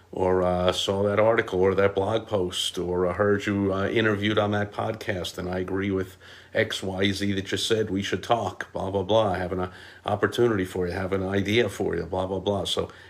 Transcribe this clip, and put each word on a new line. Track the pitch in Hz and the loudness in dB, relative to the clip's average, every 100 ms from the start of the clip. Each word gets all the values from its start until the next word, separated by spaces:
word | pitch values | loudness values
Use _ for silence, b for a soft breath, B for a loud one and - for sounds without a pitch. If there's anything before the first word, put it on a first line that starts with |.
| B - | B -2
Or, | 92 92 | 2 2
uh, | 90 90 90 | 2 2 2
"Saw | - - 98 | 0 0 0
that | 101 101 | 2 4
article | 110 117 110 92 | 4 4 2 2
or | 95 | 4
that | 95 101 98 | 4 2 2
blog | 98 110 107 | 0 -2 -2
post," | 104 90 - - - | -2 -2 -2 -4 -4
or, | 87 90 90 | -2 0 0
"I | |
heard | 87 104 101 107 | 2 2 2 2
you, | 101 98 | 0 2
uh, | 95 98 | 0 0
interviewed | 113 110 101 104 104 | 2 2 2 0 2
on | 104 | 2
that | 104 104 | 0 -2
podcast, | - 110 110 - 95 82 - | -4 -6 -6 -6 -6 -6 -6
and | 90 | -6
I | 92 | -4
agree | 92 95 101 | -2 -2 0
with | 95 92 - B B B | -2 -4 -10 B B B
X, | 110 107 - | -2 -2 -2
Y, | 98 92 101 | -4 0 0
Z | 95 101 | 0 0
that | 98 95 | -2 -2
you | - | -2
said, | - 110 107 | 0 0 0
we | 98 | -2
should | 95 98 | -2 -4
talk, | - 117 95 - - | 0 0 0 -6 -10
blah, | 87 92 | -6 -4
blah, | 98 | -2
blah. | 92 110 107 | 2 4 4
I | 90 | 0
have | 90 | -2
an, | 92 | -4
uh, | 90 B B B - | -6 B B B -4
opportunity | 104 104 - 120 104 92 | 0 0 4 2 2 -2
for | 92 87 | -2 -2
you, | |
have | 90 95 | -2 -2
an | 98 | -2
idea | 92 101 98 113 104 | 0 0 2 2 2
for | - 90 85 | 0 -2 -2
you, | |
blah, | 85 92 95 | -4 -4 -2
blah, | 95 | -2
blah." | 98 98 85 | -2 -2 -2
So | - 85 B | -4 -4 B